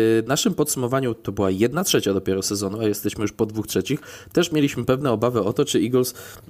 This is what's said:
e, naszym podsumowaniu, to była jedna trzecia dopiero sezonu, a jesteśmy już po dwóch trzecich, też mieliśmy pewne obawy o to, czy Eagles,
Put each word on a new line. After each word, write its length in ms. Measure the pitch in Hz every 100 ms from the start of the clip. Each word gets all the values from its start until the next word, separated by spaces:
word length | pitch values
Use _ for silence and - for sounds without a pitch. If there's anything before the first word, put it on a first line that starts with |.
| 110 113
e, 40 | 113
naszym 260 | 147 220
podsumowaniu, 600 | 160 147 135 120 135 127
to 180 | 113 -
była 180 | 98 95
jedna 340 | 95 120 156
trzecia 300 | 190 123 98
dopiero 280 | 98 95 95
sezonu, 380 | - 101 98 107
a 40 |
jesteśmy 380 | 107 101 104 107
już 100 | 104
po 140 | - 107
dwóch 200 | 107 -
trzecich, 340 | 98 92 147 - - -
też 200 | 165 175
mieliśmy 320 | 156 139 123
pewne 280 | 117 131 143
obawy 280 | 107 120 120
o 120 | 98
to, 120 | 123
czy 140 | 139 117
Eagles, 360 | 110 127 123 - - - -